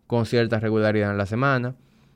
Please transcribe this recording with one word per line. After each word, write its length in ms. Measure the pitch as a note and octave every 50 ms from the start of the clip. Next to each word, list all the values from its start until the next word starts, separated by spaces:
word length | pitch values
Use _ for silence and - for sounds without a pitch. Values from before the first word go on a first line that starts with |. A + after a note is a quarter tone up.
| _
con 180 | - A#2+ A#2+ A2+
cierta 340 | - - A#2+ A#2 A2 A2+ A2
regularidad 520 | A2 A2 A2 G#2+ G#2+ G#2+ G#2+ G#2+ G#2 G2+
en 60 | G2+
la 80 | G2+ G2+
semana. 500 | F#2 A2 A#2+ C3+ C#3+ C3+ B2 A#2+ B2 C3 - _ _ _ _ _ _ _